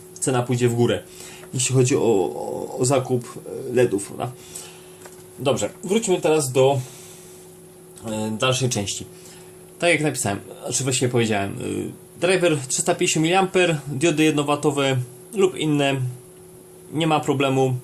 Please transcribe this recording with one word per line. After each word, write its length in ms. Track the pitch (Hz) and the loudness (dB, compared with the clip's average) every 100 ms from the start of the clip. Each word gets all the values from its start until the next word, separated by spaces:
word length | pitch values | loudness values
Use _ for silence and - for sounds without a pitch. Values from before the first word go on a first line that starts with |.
| - | -16
cena 280 | - - 127 | -6 -2 0
pójdzie 260 | 123 120 120 | 0 2 2
w 60 | |
górę, 280 | 117 117 95 - - - - - | 4 2 0 -6 -18 -18 -18 -10
jeśli 200 | 127 - | -4 0
chodzi 220 | 127 127 127 | 2 4 2
o, 40 | |
o, 760 | 104 101 85 80 - - - - | 4 2 2 -4 -8 -8 -8 -2
o 60 | |
zakup, 540 | 127 135 123 127 - - - 113 131 | 0 2 0 -4 -4 -12 -12 -10 -2
e, 40 | |
ledów, 320 | 123 123 98 - | 2 2 0 -4
prawda? 240 | - 123 - - - - - - - - - - - | -8 -8 -8 -16 -16 -16 -20 -20 -20 -20 -20 -20 -4
Dobrze, 320 | 131 123 101 - | -2 0 -4 -6
wróćmy 360 | 180 220 208 175 | -2 0 0 0
teraz 320 | 160 156 131 | 2 2 2
do, 280 | 131 131 131 - - - - - - - - - - - - 113 | 4 4 4 -4 -14 -20 -20 -20 -20 -20 -20 -20 -20 -20 -14 -8
e, 240 | 107 110 | -4 -4
dalszej 380 | 110 131 131 131 | 0 0 0 0
części. 360 | 104 98 - - - - - - - - - | -2 -4 -6 -12 -18 -20 -20 -20 -20 -20 -2
Tak 120 | 175 | 2
jak 100 | 156 | 2
napisałem, 400 | 151 127 101 101 - - 143 | 2 0 -2 -4 -8 -12 -6
czy 120 | 123 | -4
właściwie 240 | 131 127 123 | -2 0 2
powiedziałem, 440 | 123 113 104 98 | 2 2 0 -2
e, 680 | 92 98 98 87 87 - - | -6 -6 -6 -6 -10 -18 -4
driver 380 | 175 185 170 147 127 | 0 2 2 0 -2
trzysta 260 | - - | -2 -2
pięćdziesiąt 300 | 170 175 160 | 0 0 2
miliamper, 520 | 160 190 185 185 175 151 139 | 2 2 2 2 2 0 -4
diody 380 | 139 170 151 | 0 2 4
jednowatowe 720 | 156 143 143 143 151 139 135 127 123 - - | 4 4 0 2 2 2 2 0 -4 -12 -6
lub 220 | 196 190 - | 0 2 2
inne, 400 | 156 147 139 135 127 - - - - - - - - | 0 2 2 0 -4 -8 -16 -20 -20 -20 -20 -20 -8
nie 140 | 147 160 | -2 2
ma 140 | 151 | 2
problemu. 540 | 151 135 139 131 131 127 | 2 0 2 2 2 0